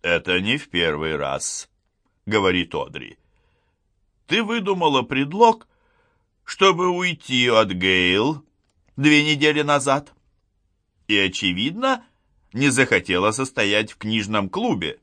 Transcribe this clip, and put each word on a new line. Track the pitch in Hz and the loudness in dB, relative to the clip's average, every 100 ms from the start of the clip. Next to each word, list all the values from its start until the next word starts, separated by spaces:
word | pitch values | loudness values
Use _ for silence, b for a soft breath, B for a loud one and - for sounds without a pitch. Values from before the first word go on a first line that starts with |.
«Это | 85 85 87 90 | 0 -2 0 -2
не | 101 135 | 0 -4
в | - | -4
первый | 87 85 76 80 76 | -2 -2 -2 -4 -4
раз», — | 69 69 - - - _ _ _ _ _ - | -4 -4 -6 -10 -16 _ _ _ _ _ -2
говорит | 107 95 92 82 | 0 2 0 -2
Одри. | 78 64 71 55 - _ _ _ _ _ _ _ _ _ _ - | -8 -8 -12 -18 -20 _ _ _ _ _ _ _ _ _ _ -4
«Ты | 220 | -2
выдумала | 214 233 196 190 165 135 | -2 -4 -2 -2 0 0
предлог, | 120 135 143 190 233 - - _ _ _ _ _ _ _ - | 0 -4 -4 2 2 2 -10 _ _ _ _ _ _ _ -16
чтобы | - 190 175 180 | 2 2 4 -2
уйти | 180 180 156 - 127 120 | -2 -4 -6 -2 2 4
от | 110 107 | 4 2
Гейл | 92 92 92 90 95 127 151 _ _ _ _ _ - | 0 2 2 2 2 0 -4 _ _ _ _ _ 0
две | 147 151 151 | 4 4 4
недели | 147 151 151 | 2 2 2
назад. | 147 143 135 139 - _ _ _ _ _ _ _ _ _ - | 0 0 2 -2 -4 _ _ _ _ _ _ _ _ _ -2
И, | 104 | 0
очевидно, | 95 - 98 90 127 190 262 262 _ _ _ _ _ | 0 -2 -4 -2 -4 -2 -2 -2 _ _ _ _ _
не | 120 139 | 0 0
захотела | 127 131 104 85 90 101 | 2 2 0 0 0 0
состоять | 113 131 - 104 104 107 | -2 -6 -2 0 0 -2
в | - | -8
книжном | 107 110 101 107 98 | -4 -4 -2 -2 -2
клубе. | 185 233 120 80 - | -4 -4 -2 -6 -10